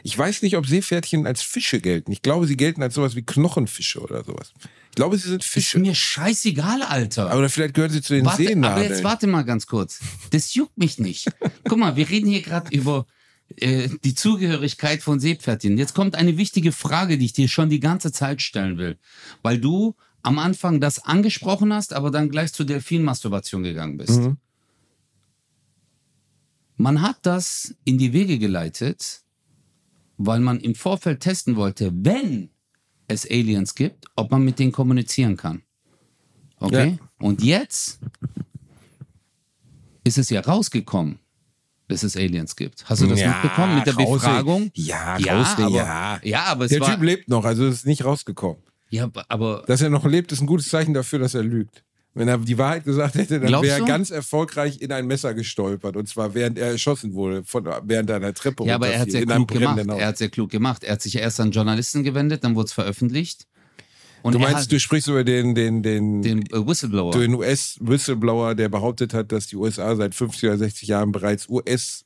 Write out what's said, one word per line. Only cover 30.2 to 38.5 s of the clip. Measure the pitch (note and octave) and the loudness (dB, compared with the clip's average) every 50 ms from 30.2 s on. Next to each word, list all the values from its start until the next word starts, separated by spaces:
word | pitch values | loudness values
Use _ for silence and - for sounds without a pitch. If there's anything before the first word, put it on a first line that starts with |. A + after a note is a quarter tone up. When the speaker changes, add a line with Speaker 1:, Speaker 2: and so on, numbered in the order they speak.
| G2 G#2+ A2+ A#2 | -2 0 2 2
Speaker 2:
man | B2 B2+ B2 A#2 | 2 2 0 0
im | - A#2 A2 | -2 -2 -2
Vorfeld | - - F#3 G3 F#3+ - F3 D3 B2+ | -2 -2 -2 -2 0 0 -2 -2 0
testen | - F#3 F#3 - - C3+ A#2 | 0 -2 -2 -2 0 -2 0
wollte, | G#2+ G2+ G2 G2 - G#2+ F#2 F2 | 0 0 -2 -2 -2 -2 -2 0
wenn | F2+ G2+ D#3 A3 C4+ C4 F3+ B2+ G#2 F2 - _ _ _ _ _ _ _ _ _ _ _ | 2 2 2 2 2 0 -2 -2 -4 -6 -10 _ _ _ _ _ _ _ _ _ _ _
es | - A2 G2+ - - | -6 -6 -6 -4 -2
Aliens | A2+ B2 A#2 A2 G#2 G2 G2 - - | 0 0 2 2 2 0 0 -2 -2
gibt, | - C3+ F#3+ - _ - - _ | -2 -2 -2 -4 _ -20 -8 _
ob | A2 A2 A#2 | -4 0 2
man | C3+ C3+ C3 | 2 4 4
mit | C3 B2+ - | 2 2 2
denen | C3 B2+ | 0 0
kommunizieren | B2+ - C3 B2+ B2+ B2+ A#2 - - C3+ B2 A2 G2 | 2 2 2 2 2 2 0 0 0 2 2 2 2
kann. | - - D#2+ D#2+ - - _ _ _ _ _ _ _ _ _ _ _ _ _ _ _ _ _ _ - | 0 -4 -6 -8 -8 -12 _ _ _ _ _ _ _ _ _ _ _ _ _ _ _ _ _ _ -6
Okay? | - - B2 C3 C3 D#3+ F#3 D#3+ | -2 2 4 4 4 4 2 -2
Speaker 1:
Ja. | - - _ - - | -6 -14 _ -4 0
Speaker 2:
Und | G#2 G2+ G2 G#2+ | 0 0 2 4
jetzt | C3 E3+ A3 C#4 - - - - - - - - - - - - - - - - - | 4 4 2 0 -2 -6 -6 -6 -6 -8 -10 -14 -16 -12 -12 -12 -12 -10 -12 -14 -14